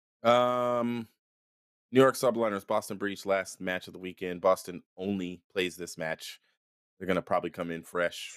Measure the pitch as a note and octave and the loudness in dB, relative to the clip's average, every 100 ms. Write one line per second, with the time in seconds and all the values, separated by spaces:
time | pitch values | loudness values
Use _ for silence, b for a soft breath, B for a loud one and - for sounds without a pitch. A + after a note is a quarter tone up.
0 | _ _ A#2 A#2+ B2 B2 B2 A#2+ A#2+ A#2+ | _ _ 4 6 6 2 0 0 0 -2
1 | A2+ _ _ _ _ _ _ _ - B2+ | -6 _ _ _ _ _ _ _ 0 6
2 | C3+ B2+ B2+ A2+ A2 G2+ - G#2+ - G2 | 6 6 2 2 0 0 -2 -2 -2 -4
3 | G2+ F#2+ G2 G2 F#2 - F#2 F2+ - F2 | -4 -4 0 0 0 -6 -4 -4 -6 -12
4 | F#2 F2+ F#2 F2+ F#2+ F#2 - F2 - - | -12 -8 -8 0 2 2 0 -14 -14 -8
5 | F#2+ G2 F2+ F2+ _ G2+ F2+ E2+ F2 - | -4 -2 -4 -8 _ -2 -2 -2 -12 -8
6 | D#2+ D#2+ - - _ _ _ _ _ - | -6 -6 -10 -16 _ _ _ _ _ -8
7 | F#2 F#2 - F2+ E2+ F2+ E2+ E2 - F2 | -2 0 0 -2 -2 -6 -6 -6 -6 0
8 | F2 - - | 0 -2 -14